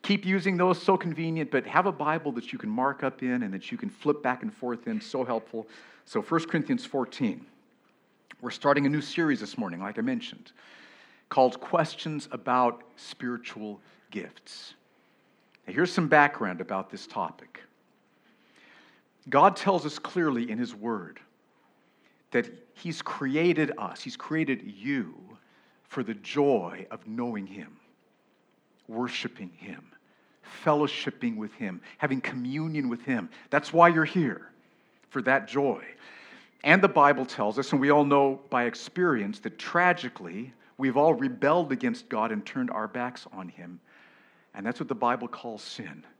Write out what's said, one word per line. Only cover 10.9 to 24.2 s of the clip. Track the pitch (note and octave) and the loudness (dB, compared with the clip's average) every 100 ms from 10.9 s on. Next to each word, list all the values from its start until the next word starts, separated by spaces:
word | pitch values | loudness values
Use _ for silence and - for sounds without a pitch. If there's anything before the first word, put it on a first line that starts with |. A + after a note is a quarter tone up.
| - - _ _ | -20 -20 _ _
called | - B2+ - | 4 4 4
Questions | - F3 D#3 - E3 D3+ - | -2 0 0 -4 -6 -6 -8
About | C3 B2+ B2+ B2 A#2+ - - | -8 0 2 2 0 -18 -20
Spiritual | - - B2 A#2+ - A2 G#2+ G2+ _ _ _ | -20 -8 -8 -6 -10 -10 -10 -12 _ _ _
Gifts. | G#2 D#2 - - - - - _ _ _ _ _ _ _ _ - | -10 -10 -16 -20 -18 -18 -20 _ _ _ _ _ _ _ _ -6
Now, | |
here's | A2+ F3 | -2 0
some | G3 D#3 | 0 4
background | D3+ C#3+ D3 G#2 F2 | 6 6 2 -6 -4
about | - F#2+ F#2+ | -4 -4 -6
this | G2 - | -14 -10
topic. | A2 E2 - - - - _ _ _ _ _ _ _ _ _ - - _ _ _ _ - | -6 -6 -8 -20 -20 -20 _ _ _ _ _ _ _ _ _ -20 -20 _ _ _ _ 0
God | C#3 F#3+ - | 6 6 6
tells | G3 F#3 D3 | 0 0 -2
us | - | -8
clearly | - F3+ D#3+ B2 A#2+ | -6 -2 0 0 -4
in | G#2+ | -4
His | A#2+ G2+ | -6 -6
Word | A2+ A2 E2 - _ _ _ _ _ _ _ _ _ _ _ | -6 -6 -8 -18 _ _ _ _ _ _ _ _ _ _ _
that | B2 - - _ - | -2 -2 -12 _ -12
He's | F3 D3+ | -8 -8
created | - - C3+ D3 F3 D#3+ D3 - | -8 -4 -2 2 2 2 0 -2
us, | F#2+ - | -8 -8
He's | B2+ | -14
created | - | -12